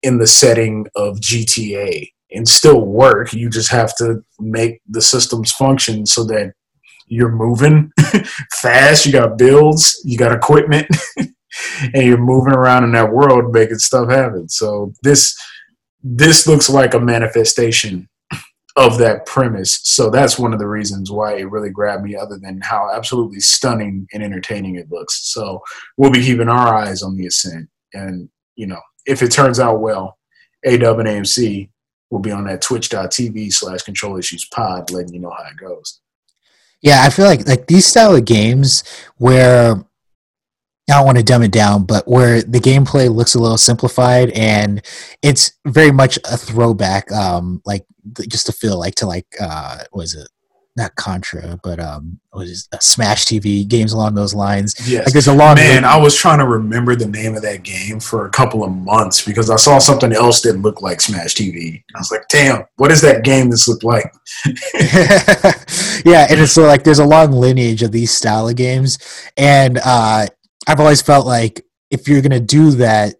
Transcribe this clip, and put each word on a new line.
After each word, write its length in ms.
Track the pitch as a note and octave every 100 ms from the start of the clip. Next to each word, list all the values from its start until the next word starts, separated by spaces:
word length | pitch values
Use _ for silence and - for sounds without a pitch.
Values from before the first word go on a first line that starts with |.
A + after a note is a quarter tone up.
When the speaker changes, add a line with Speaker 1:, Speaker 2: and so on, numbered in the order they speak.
Speaker 1:
in 160 | C3+ B2
the 80 | A2
setting 580 | - B2+ A#2 A2+ G#2+ G#2+ -
of 240 | G#2 G2+
G 240 | A2 A#2
T 320 | G#2+ - G#2+ G2+
A 380 | G2+ E2+ - _ _
and 160 | F#2+ A2+
still 340 | - D#3 C3
work. 520 | G2+ G#2 C3 G#2 A#2
You 160 | A2+ A#2
just 220 | A2+ A2
have 240 | B2 A2+ -
to 260 | A#2 A2+ _ _
make 400 | A2 A2+ A#2 A2+ _
the 140 | A2+
systems 500 | - B2+ - A2+ G#2+
function 540 | - C3+ C3+ - A2 G#2
so 180 | - A2
that 280 | G#2+ G2 _ _ _ _ _ _
you're 240 | A#2 A#2+
moving 600 | A2+ A#2 A#2 D3 D#3 D3+ - - G#3
<laughs> 400 | - - C3 -
fast, 460 | B2 B2 C#3 D3+ C#3+
you 40 |
got 280 | C3+ A#2 A2
builds, 600 | B2+ C#3+ D3+ D#3 - - -
you 140 | A#2+
got 120 | A#2+
equipment, 560 | A#2+ - D3 D3+ D3+ D3+ D#3 -
<laughs> 120 | -
and 880 | B3+ _ _ - - - C3+ C3+
you're 160 | B2 A#2+
moving 340 | B2 C3 C3
around 300 | C3 B2+ B2+
in 80 | A#2+
that 200 | A#2 A2
world 400 | A#2 C#3+ B2 A#2
making 280 | A2+ A2 A2
stuff 320 | - C3 A#2+
happen. 360 | C3 B2+ G2 E2
So 460 | - G#2+ G#2 G2+ -
this, 340 | C3+ C#3+ - - - - _ _ _ _
this 420 | C3 A#2+ D#3 D#3+ D#3
looks 240 | D3+ -
like 240 | C#3 B2+
a 60 | A#2+
manifestation 1080 | A#2+ A#2 A2+ A#2 A2 - A#2 A#2 A2 F2+ F2+ _ _ - _ _ _ -
of 240 | B2+ A#2
that 260 | A2+ G#2+ -
premise. 540 | - B2 G#2+ F#2+ - -
So 260 | - A2+
that's 260 | B2 C#3 -
one 160 | A#2+
of 60 | A2
the 80 | G#2
reasons 420 | G#2+ G2+ G2 F#2+
why 240 | G#2 G#2+ G2+
it 120 | F#2+
really 220 | G#2 G#2
grabbed 320 | G2 G#2 G2
me, 120 | G2+ G2+
other 220 | G#2 G2
than 240 | F#2+ F#2+
how 300 | F#2+ A2 G2+
absolutely 460 | G#2+ A2+ B2 A2 G2+
stunning 680 | - - C3 A2+ G#2 G2 F#2+
and 80 | G#2
entertaining 540 | G#2 F#2+ - G#2 F#2+ F2+
it 160 | D#2+
looks. 420 | E2+ - - -
So 300 | - G#2 F#2 - - - -
we'll 140 | C#3
be 120 | B2+
keeping 240 | B2+ A#2+ A#2
our 280 | A#2+ A#2+ A2
eyes 260 | G#2+ F#2
on 160 | F#2+ F#2+
The 80 | F2+
Ascent. 420 | - F#2 E2 D#2+ _ _
And, 360 | G2 G2 F#2 - _ _ -
you 120 | G#2
know, 120 | - _ _ -
if 160 | C3
it 80 | B2
turns 280 | C3 C3+ A#2+
out 200 | A#2+ A2
well, 400 | A2 G2+ F#2 _ _ _ _ _
A-Dub 360 | C3+ A#2+ A#2 A2
and 80 | A2
A 40 |
M 140 | G#2 G2
C 460 | - A2+ G2+ G2 _ _ _ _
will 80 | A2
be 100 | G2+
on 160 | G2+ G2
that 160 | F#2
twitch 280 | - A#2+ -
dot 200 | G#2 F#2
T 200 | - A#2+
V 200 | G#2+ G#2
slash 320 | - G#2 F#2
control 340 | - G2 G#2 F#2+
issues 300 | F2 F2 -
pod 460 | - G#2+ F#2 F2
letting 220 | F2+ F2 F2+
you 60 |
know 120 | F2 F2
how 140 | -
it 80 | -
goes. 420 | F#2+ F2 - - _ _ _ _ _ _ _ _
Speaker 2:
Yeah, 180 | C#3+ C#3
I 60 | D#3+
feel 160 | D#3 G3
like, 220 | D3 -
like, 180 | B2+ -
these 220 | F3 F3+
style 280 | A#3+ A3 D#3+
of 100 | A2+
games 580 | A2+ G#2+ B2+ C#3 - - - - _
where 680 | A#2+ B2+ B2+ B2 A#2 G2+ - _ _ _ _ _ _ _ _ _ -
I 40 |
don't 120 | C#3+ C3+
wanna 180 | B2+
dumb 200 | A2 B2
it 80 | A2+
down, 340 | G#2+ G#2 G2+ F#2+
but 220 | G#2+ -
where 340 | B2 B2 A#2
the 180 | A2 A#2+
gameplay 540 | C3+ C3+ C3+ C#3+ B2+
looks 220 | A2+ A#2 B2
a 40 |
little 180 | A#2 A2+
simplified 760 | - A#2 B2 - B2 B2 B2
and 500 | A2 A2 G#2+ G#2 G2+ - - - -
it's 300 | C#3+ C3+ - _ D3
very 260 | C3+ D#3
much 260 | C3+ C3 - -
a 120 | A#2
throwback, 720 | - A2+ A#2 G#2 F#2+ G2 -
um, 500 | G#2 F#2+ F2 F2+ F2+ -
like, 200 | G2 _ _ G#2 A#2+
th-, 140 | A2
just 160 | - -
to 80 |
feel 260 | - A2+ F#2
like, 160 | F2 -
to, 100 | G#2
like, 220 | F2 - -
uh, 400 | F#2 D#2 D2 - -
what 120 | G2+
is 120 | E2 D#2+
it? 120 | C#2+ _ _ _ _ -
Not 180 | G#2+ -
Contra, 640 | G2+ F2+ - E2 E2+ F2
but, 160 | F#2+ E2+
um, 400 | E2 D2 D#2 F2 _
what 160 | F#2+ F2+
is 240 | F2+ -
it? 40 | -
Uh, 40 |
Smash 460 | - - E3 G#2 -
T 140 | A2
V, 260 | G#2 G2+ G2+
games 280 | A#2 A2
along 200 | A2 G#2+
those 220 | G#2 G2+ G#2
lines. 400 | G2+ G2+ G2+ - A#2
Speaker 1:
Yes. 200 | B2 -
Speaker 2:
Like, 60 |
there's 140 | C#3 C#3
a 60 |
long 220 | C#3 D3+ D3
Speaker 1:
Man, 260 | D3+ C3
Speaker 2:
list. 140 | B2+ D#3
Speaker 1:
I 20 |
was 180 | D3 C#3+
trying 220 | F3 D3+
to 80 | C3+
remember 500 | A2+ G#2+ A#2 A#2+ A#2+
the 120 | G#2+
name 280 | G#2 A2 G#2+
of 60 |
that 220 | G#2+ G2
game 360 | F2+ F#2+ F#2+ A2
for 280 | - A2+ G2
a 20 |
couple 340 | - A#2+ A2
of 80 | G2
months 540 | F#2 F#2 A2 G2 - -
because 240 | G#2 A2
I 60 | A2
saw 240 | - C#3
something 340 | - A2+ A#2
else 280 | A2 A#2+ A#2
that 200 | A#2+ F#2+
looked 220 | G#2 G2
like 180 | G2 F2
Smash 320 | - G2 E2
T 160 | - G2
V. 340 | E2+ E2 D#2+ _ -
I 20 |
was 140 | F#2
like, 160 | A2 -
"Damn, 340 | D3 C#3 A2+ - -
what 160 | C#3
is 100 | D#3
that 220 | D3+ A#2
game 260 | A#2+ C3+ B2+
that's 180 | A#2 -
looked 160 | A2+
like?" 300 | A2+ A#2 - _ - - -
<laughs> 0 |
Speaker 2:
<laughs> 1600 | - - - - D#3+ D#3+ G3 - F#3 G3 - - - - - E3
Yeah, 220 | E3+ C#3+
and 100 | D3
it's, 160 | D3 -
like, 280 | D3+ C#3+
there's 160 | D#3+ D3
a 60 | D3
long 260 | D#3 D#3
lineage 500 | C3 B2+ B2+ A#2+ A2
of 100 | A#2
these 200 | A2+ A#2
style 360 | - A#2 G#2+ A2+
of 80 | A#2+
games, 440 | B2+ C3 C3+ - - - - -
and, 440 | C#3+ C#3 C3+ B2
uh, 440 | C3 B2 A2 A2 G#2 _ _ _ -
I've 120 | D3
always 220 | D3+ C#3+
felt 240 | - C#3+ B2+
like 400 | A#2+ A2+ - _ _ _
if 180 | C#3 -
you're 140 | C#3+
gonna 180 | C3+ B2+
do 300 | A2+ D3 D#3
that 440 | B2+ A#2 G#2+ G#2 -